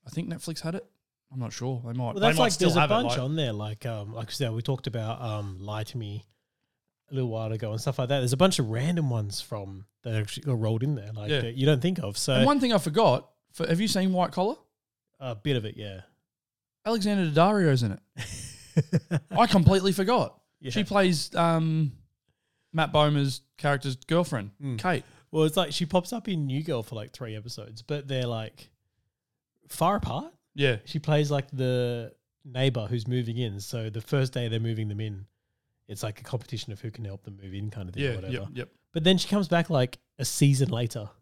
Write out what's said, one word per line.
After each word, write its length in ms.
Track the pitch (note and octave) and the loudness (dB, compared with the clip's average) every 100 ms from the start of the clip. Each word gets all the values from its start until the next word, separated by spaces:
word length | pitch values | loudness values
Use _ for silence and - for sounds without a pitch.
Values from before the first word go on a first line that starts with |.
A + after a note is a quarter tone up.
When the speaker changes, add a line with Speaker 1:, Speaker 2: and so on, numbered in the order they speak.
Speaker 1:
I 60 | - | -10
think 180 | D#3+ E3+ | -8 -6
Netflix 320 | E3+ - D#3+ | -8 -8 -8
had 120 | D#3+ | -8
it. 100 | F3 - _ _ _ _ | -8 -10 _ _ _ _
I'm 60 | C3 | -8
not 140 | A#2 | -8
sure. 280 | - B2 B2+ A#2+ | -6 -6 -6 -6
They 60 | |
might, 40 | A#2+ | -4
Speaker 2:
Well, 160 | A#2+ | -4
Speaker 1:
they 60 | - | 2
Speaker 2:
that's 160 | G3 D#3+ | 2 4
Speaker 1:
might 40 | |
Speaker 2:
like, 80 | A3+ | 2
Speaker 1:
still 160 | F3 F3+ | 4 4
Speaker 2:
there's 60 | E3 | 4
a 20 | |
Speaker 1:
have 100 | D3+ | 4
it, 40 | |
Speaker 2:
bunch 160 | G#3+ B3 | 4 2
Speaker 1:
like 80 | B2 | 0
Speaker 2:
on 160 | B2+ D#3+ | -2 -2
there. 160 | C3+ | -2
Like, 340 | G#2+ G#2+ G#2+ A#2+ | -2 -6 -8 -8
um, 260 | A2 G#2 | -8 -8
like 140 | A2 G#2+ | -10 -8
I 40 | |
said, 180 | - B2 | -4 -2
we 60 | A2+ | -2
talked 260 | A#2 C3 - | -4 -4 -4
about, 320 | A2+ A2 A2+ | -6 -6 -6
um, 360 | A#2+ G#2+ G2+ F#2+ | -6 -6 -6 -10
Lie 240 | G2 G#2+ | -8 -6
to 120 | G#2+ B2 | -6 -8
Me 280 | G#2+ G#2 - _ _ _ _ _ _ _ _ | -8 -10 -12 _ _ _ _ _ _ _ _
a 20 | |
little 160 | C3+ B2+ | -4 -4
while 220 | A2 A2 | -4 -4
ago 180 | A2 A2 | -4 -4
and 100 | G#2+ | -4
stuff 200 | D3 C3 | -4 -2
like 80 | B2 | 0
that. 100 | C#3 | 0
There's 140 | B2 | 2
a 40 | C3 | 4
bunch 220 | F#3+ F#3 | 4 4
of 120 | A#2 | 0
random 380 | A2+ C#3+ F3 C#3+ | 0 0 0 0
ones 320 | A#2 G2+ G2 | 0 -2 -6
from 440 | - A2 G2 G2 G2+ _ | -8 -10 -10 -12 -16 _
that 140 | A#2+ A2 | -4 -2
actually 260 | G#2 - C#3+ | -2 -6 -2
got 120 | A#2+ | 0
rolled 240 | A2 A2+ | 2 0
in 140 | C3 C#3+ | 0 -2
there, 160 | G#2 | -6
like, 180 | A2 G#2 | -8 -2
Speaker 1:
Yeah. 120 | C#3+ | 0
Speaker 2:
that 120 | A#2+ | 0
you 100 | B2 | 2
don't 160 | C3+ C#3+ | 4 4
think 200 | E3 F#3+ | 2 0
of. 180 | G2+ G#2 | -4 -4
So 160 | - | 2
Speaker 1:
And 100 | C3 C4 | 6 6
one 120 | C#4+ | 6
thing 140 | B3 | 4
I 60 | G#3+ | 2
forgot, 520 | - D#3 G#3 - - _ _ | 2 4 4 4 -2 _ _
for, 160 | - E3 | -6 0
have 120 | E3+ | 2
you 60 | G#3+ | 2
seen 260 | G3 F#3+ | 2 2
White 200 | F3+ E3+ | 2 0
Collar? 240 | E3 G3 D#4 _ _ _ _ _ _ | 0 -2 -2 _ _ _ _ _ _
Speaker 2:
A 160 | C3 A2+ | -10 -6
bit 200 | D3 B2+ | 0 0
of 80 | |
it, 120 | G#2+ - | -2 -10
yeah. 240 | G#2 F#2+ - _ _ _ _ _ _ _ | -12 -12 -18 _ _ _ _ _ _ _
Speaker 1:
Alexander 460 | - A#3 G3+ G3+ E3+ | -2 0 2 2 2
Daddario's 540 | D3 F3+ G#3 E3+ C3 | 6 6 6 4 4
in 80 | A#2 | 2
it. 80 | F#2 _ - - - - | -4 _ -14 -12 -10 -14
Speaker 2:
<laughs> 680 | - - - - F3 - D#3+ - | -16 -2 -2 2 -2 0 -4 -2
Speaker 1:
I 160 | F#3+ A3+ | 2 6
completely 460 | F#3+ D3+ G3 F#3+ | 8 8 6 4
forgot. 480 | G3 F#3+ A#3+ C#3 - _ _ | 2 2 2 0 -6 _ _
Speaker 2:
Yeah. 100 | C3 | -6
Speaker 1:
She 140 | G#3+ | -2
plays, 500 | G3 G3+ F#3 D#3 - | 0 4 4 4 0
um, 580 | - E3+ E3 D#3+ D#3+ D3+ - _ _ _ _ _ _ _ | 2 2 4 2 2 0 -2 _ _ _ _ _ _ _
Matt 200 | D#3+ D3+ | 0 2
Bomer's 500 | D3+ D3+ D3 C#3 B2+ _ _ | 6 6 4 2 -2 _ _
character's 380 | D3 C#3 C#3 B2+ | 0 0 -2 -8
girlfriend, 540 | - E3 E3+ B2+ G2+ _ | 0 2 2 -2 -6 _
Speaker 2:
Mm. 160 | C#3 A#2 | -6 -4
Speaker 1:
Kate. 260 | F#3 F3 - - _ | 0 -2 -4 -20 _
Speaker 2:
Well, 140 | D#3+ | 2
it's 120 | D#3 D#3 | 2 2
like 160 | D3 | 0
she 120 | D3+ E3 | -2 0
pops 260 | F#3 F3 | 0 0
up 160 | A#3+ A3 | -8 -4
in 180 | F3+ C#3 | -2 -2
New 160 | C3 | -2
Girl 200 | D#3+ B2+ | -2 -4
for, 120 | A2 | -4
like, 180 | A2+ G#2+ | -10 -12
three 240 | - A#2+ G#2+ | -12 -12 -10
episodes, 460 | A2 - G#2+ A2 | -12 -14 -14 -18
but 260 | - D3 C#3 | -8 -8 -4
they're, 180 | C3 B2 | -2 -2
like, 440 | A2+ A2 - - _ _ _ _ _ _ _ _ _ _ | -4 -8 -14 -20 _ _ _ _ _ _ _ _ _ _
far 280 | - E3+ G3+ | -2 0 0
apart. 360 | - C3 D#4+ _ _ | -2 -6 -8 _ _
Speaker 1:
Yeah. 220 | C#3 C#3 A2 | 0 0 0
Speaker 2:
She 140 | - D#3+ | -4 -6
plays, 320 | D3+ D3+ D3 | 0 2 2
like, 200 | C#3+ C3+ | 0 -2
the 640 | C3 B2+ B2+ B2 A#2+ A2+ _ _ _ | -4 0 0 0 -4 -8 _ _ _
neighbor 420 | C#3 B2+ C3+ A#2+ G2+ | -12 0 0 0 -2
who's 200 | A#2+ A2 | -4 -2
moving 280 | B2 A#2 A#2 | -2 -2 -2
in. 220 | A#2+ G2+ | -4 -4
So 300 | G2 A#2+ A2 | -8 -8 -6
the 100 | G#2+ | -8
first 320 | - C#3+ C3 | -2 0 0
day 160 | B2+ A#2+ | -2 -2
they're 120 | A2+ | 0
moving 280 | A2+ A2 G#2+ | -2 -2 -4
them 120 | G#2 | -4
in, 260 | A2 G2 G2+ _ _ _ _ _ - | -6 -8 -14 _ _ _ _ _ -16
it's 140 | G#2 | -8
like 180 | A2 G#2 | -8 -8
a 20 | |
competition 500 | - A#2 - A2 - | -8 -8 -6 -10 -10
of 80 | G#2 | -10
who 100 | A2+ | -12
can 140 | G#2+ | -10
help 200 | G#2+ G2 | -10 -10
them 140 | - G2 | -16 -16
move 100 | G2 | -12
in 180 | F#2+ G#2+ | -8 -8
kind 180 | G#2 F#2 | -8 -10
of 60 | |
thing 100 | F#2+ | -4
or 40 | C#3 | -4
Speaker 1:
Yeah, 40 | |
Speaker 2:
whatever. 180 | A2 F#2 | -4 -6
Speaker 1:
yep, 160 | B2+ G2 | -8 -8
yep. 140 | B2 - _ _ | -10 -12 _ _
Speaker 2:
But 120 | E3+ | 0
then 140 | D#3+ F#3+ | 2 2
she 100 | - | 2
comes 200 | G#3 F3+ | 0 2
back, 220 | E3+ D#3+ | 2 2
like, 280 | D3+ B2+ - _ _ | 2 2 -2 _ _
a 60 | |
season 440 | A#2+ - C#3+ C3+ C3+ | -6 4 4 6 2
later 400 | A2+ A#2 A#2+ G#2 _ | 0 -4 -6 -12 _